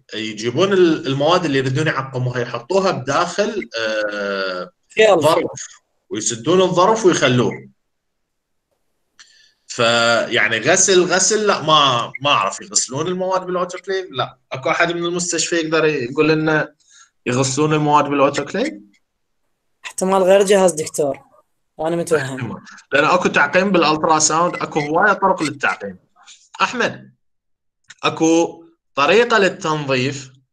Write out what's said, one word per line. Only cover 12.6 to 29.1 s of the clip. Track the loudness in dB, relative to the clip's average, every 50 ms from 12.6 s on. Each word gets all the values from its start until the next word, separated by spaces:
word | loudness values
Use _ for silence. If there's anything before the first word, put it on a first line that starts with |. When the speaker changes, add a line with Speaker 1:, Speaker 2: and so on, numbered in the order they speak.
Speaker 1:
يغسلون | -8 -6 -4 -4 -4 -4 -4 -6 -4 -4
المواد | -4 -4 -4 -2 -2 -4 -4
بالأوتوكليف، | -4 -4 -4 -4 -6 -8 -10 -8 -6 -6 -6 -6 -6
لا. | -6 -6 -6 -6 -8 _ _ -12
أكو | -10 -6 -4 -2
أحد | 0 0 0 -2
من | -2 -4 -4
المستشفى | -4 -4 -4 -4 -4 -4 -4 -2 -2 -2
يقدر | -2 -2 0 0 2 2
يقول | 2 0 0 -4 -4 -2 0 2 2
لنا | 2 2 2 0 0 0 -2 -4 _ _ _ _ _ -20 -20 _ _ _ -6
يغسلون | -2 0 0 0 0 0 0 0 2 2
المواد | 0 2 4 4 4 2
بالأوتوكليف؟ | 2 0 2 2 2 0 -2 -6 -6 -4 -4 -4 -4 -6 -10 -16 -20 _ _ _ _ _ _ _ _ _ _ _ _ _ _ _ _ _ _ -18
Speaker 2:
احتمال | -14 -8 -4 -2 0 2 2 4
غير | 6 6 6 6
جهاز | 6 4 6 4 4
دكتور، | 2 0 -6 -6 -4 -4 -2 -2 -4 -6 -12 _ _ _ _ _ _ _ _ _ _ -8
أنا | -6 -4 -2
متوهم. | -4 -2 0 -2 -2 -2 -2 -8
Speaker 1:
احتمال. | -8 -8 -10 -10 -12 -16 -20 -20 -20 -10 -2 0
لأن | 2 2
أكو | 4 2 2 2 2
تعقيم | 2 2 2 2 2 2 2 2
بالألترا | 2 2 2 2 0 0 2 2 2 2
ساوند، | 2 2 0 0 0 -2 -2
أكو | -4 -8 -6 -4 -4
هواية | -2 -2 0 2 2 2 2
طرق | 2 2 0 0 0 -2
للتعقيم. | -6 -4 -4 -4 -4 -4 -4 -8 -12 -14 -16 _ _ _ _ _ -20 -20 -20 _ _ -8 -4
أحمد، | -4 -4 -2 -2 -4 -4 -4 -8 -16 -20 _ _ _ _ _ _ _ _ _ _ _ _ _ _ _ -20 -10 _ -4
أكو | -4 -2 0 2 2 2 2 2 0 -4 -12 -20 -20 _ _ _ _ -4
طريقة | -2 2 4